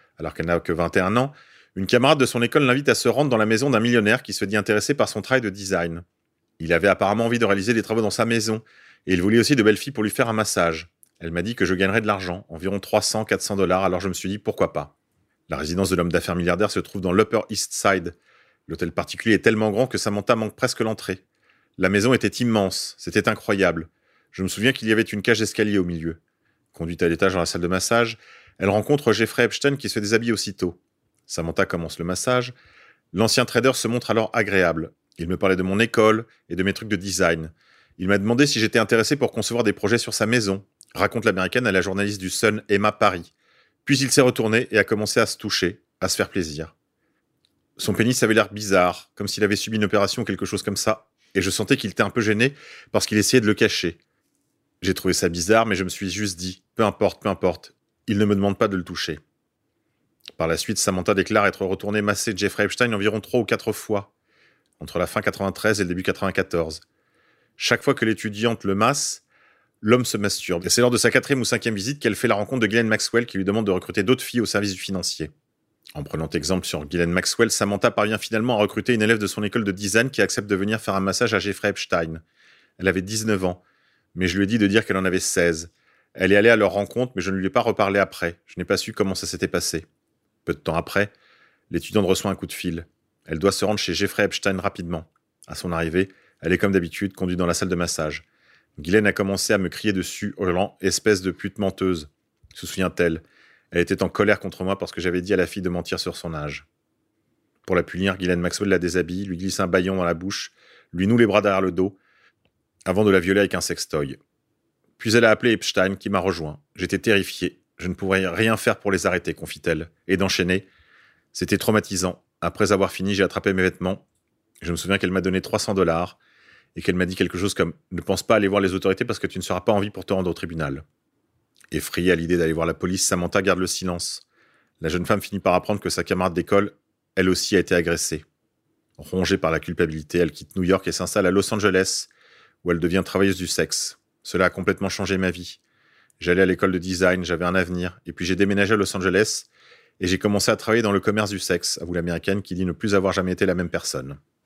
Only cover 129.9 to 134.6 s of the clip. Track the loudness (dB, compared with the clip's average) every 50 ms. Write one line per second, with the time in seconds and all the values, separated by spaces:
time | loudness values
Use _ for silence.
129.9 | -6 -10 -6 -4 -2 -2 0 -2 -4 -4 -6 -8 -6 -6 -4 -4 -6 -8 -12 _
130.9 | _ _ _ _ _ _ _ _ _ _ _ _ _ _ _ -8 -6 -6 -6 -6
131.9 | -4 0 4 4 4 4 2 2 2 2 2 2 0 0 0 -2 -2 -2 -4 -4
132.9 | -2 -2 -2 0 0 0 -2 0 0 0 2 2 0 0 0 -4 -4 -4 -4 -4
133.9 | -6 -4 -6 -8 -10 -12 _ _ _ _ _ _ _ _